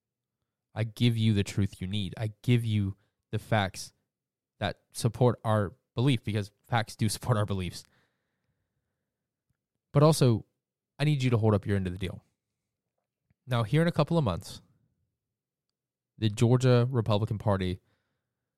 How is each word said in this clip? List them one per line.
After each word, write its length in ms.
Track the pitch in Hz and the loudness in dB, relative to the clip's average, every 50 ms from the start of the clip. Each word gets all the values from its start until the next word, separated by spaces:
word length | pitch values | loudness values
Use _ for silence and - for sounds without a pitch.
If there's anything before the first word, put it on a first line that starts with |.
| _ _ _ _ _ _ _ _ _ _ _ _ _ _ - | _ _ _ _ _ _ _ _ _ _ _ _ _ _ -6
I 80 | 107 113 | -4 -4
give 340 | 113 - - 120 120 113 113 | -4 -2 0 0 2 2 2
you 160 | 110 110 107 | 2 2 4
the 100 | 101 98 | 2 0
truth 360 | - - - 101 95 - - | 0 -2 -2 -2 -2 -4 -8
you 80 | 92 92 | -10 -8
need. 260 | 101 107 98 87 - - | -6 -6 -6 -8 -8 -8
I 140 | 113 104 104 _ - | -8 -10 -10 _ -2
give 220 | - 123 120 117 | 0 2 2 2
you 320 | 113 110 107 98 95 98 - _ _ _ _ _ _ | 0 0 0 0 -2 -4 -8 _ _ _ _ _ _
the 80 | - 104 | -10 -10
facts 540 | - - 117 107 98 92 - - - - - _ _ _ _ _ _ _ _ _ _ _ _ - | -6 -2 -2 -2 -2 -2 -6 -10 -16 -18 -18 _ _ _ _ _ _ _ _ _ _ _ _ -8
that 200 | 107 90 - - _ _ | -6 -6 -6 -8 _ _
support 480 | - - - 117 - - 127 120 - - - | -8 -4 -4 -4 0 2 2 2 2 0 -2
our 260 | 113 107 107 101 85 - - _ _ _ | 0 0 0 0 -2 -6 -12 _ _ _
belief, 300 | - 120 147 131 110 - | -2 0 0 0 0 -2
because 260 | 107 104 110 98 - - _ _ - | -4 -4 -4 -4 -6 -10 _ _ -6
facts 300 | 127 117 110 - - - | -4 -4 -4 -4 -4 -4
do 100 | 117 104 | -2 -2
<laughs> 60 | - | -2
support 220 | - - - 120 104 | -4 -2 -2 0 0
our 80 | 104 | 0
beliefs. 400 | - 101 95 90 85 - - - _ _ _ _ _ _ _ _ _ _ _ _ _ _ _ _ _ _ _ _ _ _ _ _ _ _ _ _ _ _ _ _ _ _ _ _ _ _ _ _ _ - | -2 -4 -4 -4 -6 -8 -10 -14 _ _ _ _ _ _ _ _ _ _ _ _ _ _ _ _ _ _ _ _ _ _ _ _ _ _ _ _ _ _ _ _ _ _ _ _ _ _ _ _ _ 2
But 100 | 143 147 | 4 4
also, 400 | 156 - - 147 123 113 - - _ _ _ _ _ _ _ _ _ _ - | 4 4 4 4 2 2 2 -2 _ _ _ _ _ _ _ _ _ _ -4
I 60 | 143 | -2
need 180 | 151 151 135 127 | 0 0 0 2
you 60 | 127 | 2
to 80 | 120 110 | 2 2
hold 160 | 113 110 104 | 4 4 2
up 120 | 98 - | 2 2
your 120 | 104 101 98 | 0 -2 -2
end 100 | 95 92 | -2 -4
of 60 | 90 | -6
the 60 | 92 | -6
deal. 260 | 92 87 - - - _ _ _ _ _ _ _ _ _ _ _ _ _ _ _ _ _ _ _ _ _ _ _ _ | -8 -8 -8 -10 -18 _ _ _ _ _ _ _ _ _ _ _ _ _ _ _ _ _ _ _ _ _ _ _ _
Now, 180 | 127 123 117 113 | -4 -2 -2 0
here 180 | 95 147 151 | 2 2 2
in 80 | 165 170 | 2 2
a 20 | |
couple 260 | - - 151 - 170 165 | 2 0 0 0 2 0
of 60 | 143 | 0
months, 380 | 101 85 85 - - - - - _ _ _ _ _ _ _ _ _ _ _ _ _ _ _ _ _ _ _ _ _ _ _ _ _ _ _ _ _ _ - | 0 -2 -4 -6 -12 -16 -20 -20 _ _ _ _ _ _ _ _ _ _ _ _ _ _ _ _ _ _ _ _ _ _ _ _ _ _ _ _ _ _ -4
the 120 | 110 110 | -2 -2
Georgia 580 | 104 - 120 113 127 127 127 127 123 120 120 123 | 0 2 2 4 4 4 4 4 4 4 2 2
Republican 480 | 131 120 107 117 107 101 107 - 113 98 | 0 -2 -2 0 0 0 0 -2 -4 -4
Party 440 | - 110 98 95 95 90 90 - _ _ _ _ _ _ _ _ _ _ _ _ _ _ _ | -2 0 0 0 0 -2 -4 -6 _ _ _ _ _ _ _ _ _ _ _ _ _ _ _